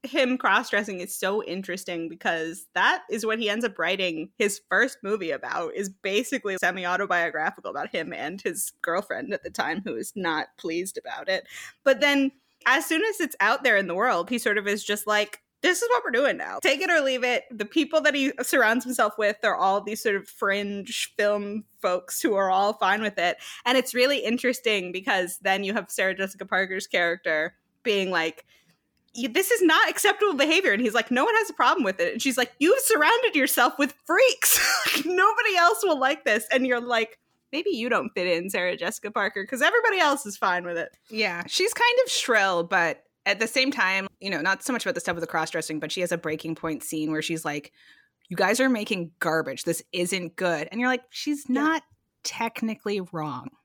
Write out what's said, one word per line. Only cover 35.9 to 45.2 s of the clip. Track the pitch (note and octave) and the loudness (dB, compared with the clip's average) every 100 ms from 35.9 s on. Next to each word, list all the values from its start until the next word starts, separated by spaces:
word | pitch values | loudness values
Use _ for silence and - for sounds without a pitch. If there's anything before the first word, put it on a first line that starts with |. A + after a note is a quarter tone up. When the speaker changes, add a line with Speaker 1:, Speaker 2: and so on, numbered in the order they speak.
| D4 | 2
Speaker 1:
like | C4 C#4+ | 2 0
this." | - G#3+ - | 2 0 2
And | C4 B3+ | 0 2
you're | B3 | 0
like, | A#3+ A#3 A3+ - _ _ _ | 0 0 0 -6 _ _ _
"Maybe | C#4+ G4+ | -4 -2
you | C4 A#3 | -2 0
don't | G#3+ C3 | 0 0
fit | - F3+ | -2 0
in, | E3+ F#3 | 0 0
Sarah | F#3+ F3+ F3 | -2 -2 -2
Jessica | E3+ - G#3 | -4 -6 -6
Parker, | A3 G3+ G3+ G3 | -2 -2 -4 -6
'cause | B3+ | 0
everybody | D4+ A4+ A4+ F#4+ | 2 4 2 2
else | D4+ C#4 G#3 | 2 2 -4
is | - | -2
fine | G3+ F3+ | -2 0
with | F3 E3+ | -4 -6
it." | - _ _ | -6 _ _
Speaker 2:
Yeah, | A3 G#3 E3+ F3 | -4 -2 -4 -4
she's | - A#4 | 0 0
kind | - A#4+ A#4+ | 2 2 4
of | B4 | 2
shrill, | - - A3 G3 F3 | 0 2 4 4 2
but | E3+ F#3+ E3+ - _ _ - | 2 2 2 -2 _ _ -4
at | G3+ | 0
the | A3+ | 0
same | C4+ C4 | 2 0
time, | C4+ F#3+ F#3+ F#3+ _ | 2 2 0 -4 _
you | G3 | -4
know, | E3+ | -2
not | F3 F#3+ | 0 0
so | - | -2
much | A#3+ | -2
about | G3 | -2
the | F3 | -4
stuff | F#3+ | -4
with | E3+ | -4